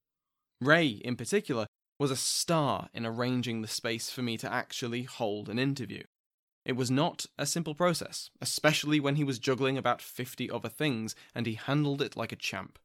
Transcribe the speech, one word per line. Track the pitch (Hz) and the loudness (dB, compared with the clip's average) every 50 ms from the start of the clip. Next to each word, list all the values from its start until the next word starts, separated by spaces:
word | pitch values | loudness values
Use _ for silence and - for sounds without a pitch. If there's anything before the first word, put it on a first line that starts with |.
| _ _ _ _ _ _ _ _ _ _ _ - | _ _ _ _ _ _ _ _ _ _ _ -2
Ray, | 127 139 156 170 160 | 4 6 6 6 6
in | 131 104 - - 123 123 | 2 0 -2 -4 -6 -4
particular, | - 117 - 202 214 208 - 135 113 107 - _ _ _ _ _ - | -4 -2 0 0 0 0 0 -2 -2 -2 -4 _ _ _ _ _ -2
was | 143 135 | 0 0
a | 135 | 0
star | 123 - - - - - - 170 160 147 127 104 90 - - - | 0 0 0 0 0 2 2 2 4 4 2 0 0 -4 -8 -6
in | 113 117 | -6 -4
arranging | 113 113 120 123 127 127 123 117 123 113 113 | -4 -2 0 0 2 2 0 0 0 -2 -4
the | 110 | -4
space | 107 - - - 117 113 113 - - | -4 -6 -4 -2 -2 -2 -2 -4 -6
for | - 131 | -4 -2
me | 123 117 113 | -2 -2 -2
to | 110 - 101 | -2 -2 -2
actually | 113 123 - - - - 127 120 117 123 123 | -2 -2 -2 -4 -6 -6 -4 -2 -2 -4 -6
hold | 127 - - 120 104 104 104 104 107 | -6 -4 -2 -2 -2 -2 -4 -4 -2
an | 101 123 | 0 2
interview. | 131 139 139 139 113 - 104 - - - _ _ _ _ _ _ _ _ _ _ - | 2 2 0 -2 -4 -8 -8 -10 -12 -14 _ _ _ _ _ _ _ _ _ _ -4
It | 123 131 | -2 0
was | 120 131 120 | 0 2 2
not | 127 139 160 175 - - - - - | 4 4 4 2 0 -4 -10 -10 -6
a | - 143 | -4 -2
simple | 143 - 170 156 156 147 | -2 0 -2 -2 -2 -2
process, | - 180 180 165 - - - - - - - _ - | 2 2 2 2 0 -4 -8 -8 -10 -10 -12 _ -6
especially | 135 - - - - 156 151 - - 147 151 151 | -4 -4 -2 4 4 4 4 4 2 2 2 4
when | 139 139 143 | 4 2 2
he | 151 147 | 2 2
was | 135 131 110 | 0 0 0
juggling | - 131 131 120 135 131 135 | 2 2 2 4 4 2 2
about | 131 - 123 117 - | 2 2 2 2 2
fifty | - - - - 123 - - - 123 120 | -2 -12 -8 -8 -8 -8 -4 -6 -4 -4
other | 117 117 - 113 | -4 -4 -4 -6
things, | - - 151 151 123 110 110 107 - - - - - | -2 0 0 0 2 0 -2 -6 -8 -12 -14 -10 -6
and | 120 117 | -4 -2
he | 117 110 | -2 -2
handled | 107 - - 143 151 147 143 139 139 | -4 -2 0 2 2 4 2 2 0
it | 131 107 - | -2 -2 -2
like | 113 113 110 | -4 -4 -6
a | 117 | -6
champ. | - - - - 95 92 - - - | -6 -6 -4 -4 -4 -8 -8 -14 -20